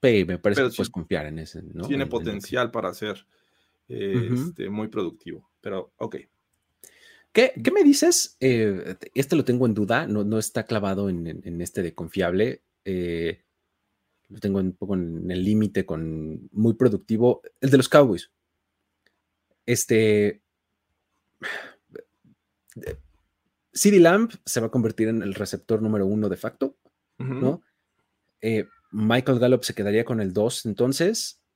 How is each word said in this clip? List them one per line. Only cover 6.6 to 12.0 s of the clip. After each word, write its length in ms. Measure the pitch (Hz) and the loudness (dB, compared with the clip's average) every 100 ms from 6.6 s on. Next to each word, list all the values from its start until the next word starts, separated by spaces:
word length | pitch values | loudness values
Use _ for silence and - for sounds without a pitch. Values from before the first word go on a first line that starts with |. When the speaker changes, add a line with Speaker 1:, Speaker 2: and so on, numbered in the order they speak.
| _ _ - _ _ _ _ | _ _ -20 _ _ _ _
Speaker 1:
¿Qué, 220 | - 254 - | 2 2 2
qué 80 | 226 | 0
me 140 | 415 | 4
dices? 540 | 294 277 330 349 - - | 6 6 4 2 -2 0
Eh, 560 | 131 117 107 95 - 95 - | 2 2 2 -2 -6 -12 -6
este 220 | - 135 160 | -4 0 0
lo 80 | |
tengo 220 | 127 123 123 | 2 2 2
en 80 | |
duda, 320 | 104 101 117 104 | 2 2 0 0
no, 180 | 104 | -2
no 140 | 104 110 | -2 -2
está 260 | 107 - | -2 -6
clavado 460 | 110 110 98 95 101 | -4 -2 -2 -2 -2
en, 160 | 87 82 | -4 -6
en, 160 | 80 | -10
en 160 | 85 85 | -10 -8
este 220 | 87 - | -8 -6
de 120 | 87 | -6
confiable, 680 | - | -8